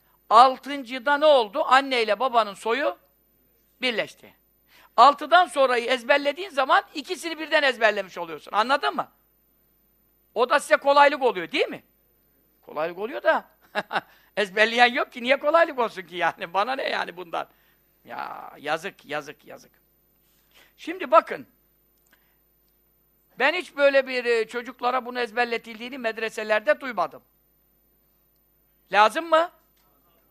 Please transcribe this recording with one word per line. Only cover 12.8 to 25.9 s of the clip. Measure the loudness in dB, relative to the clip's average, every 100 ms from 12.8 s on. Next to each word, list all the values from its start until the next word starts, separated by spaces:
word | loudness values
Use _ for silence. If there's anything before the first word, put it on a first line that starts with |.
| -8 -8
oluyor | -12 -6
da | -2 -2 -2 _ _
<laughs> | -10 -6 -6 -8 _ _ -6
ezberleyen | -2 2 2 4 2
yok | 2 -6
ki, | -6
niye | -2 0
kolaylık | 2 2 2 0
olsun | -6 -6
ki | -14 -4
yani? | -4 -4 -6
Bana | -4 -4 -4
ne | -4
yani | -6 -6 -12
bundan? | -10 -10 -10 _ _ _ _ _ -16
Ya | -12 -12 -14 -18 -12
yazık, | -8 -6 -8 -16 -12
yazık, | -12 -12 -18 -20
yazık. | -20 _ _ _ _ _ _ _ _ _ _ _ _
Şimdi | -14 -10 2
bakın, | 2 2 -4 -14 _ _ _ _ _ _ _ _ _ _ _ _ _ _ _ _ _ _ -2
ben | 0
hiç | 0 -6 0
böyle | 2 4 0
bir, | -2 0
e, | -2 -2
çocuklara | -8 -12 -6 -2 -2 -4
bunu | -6
ezberletildiğini | -6 -2 -2 -4 -10 -14 -14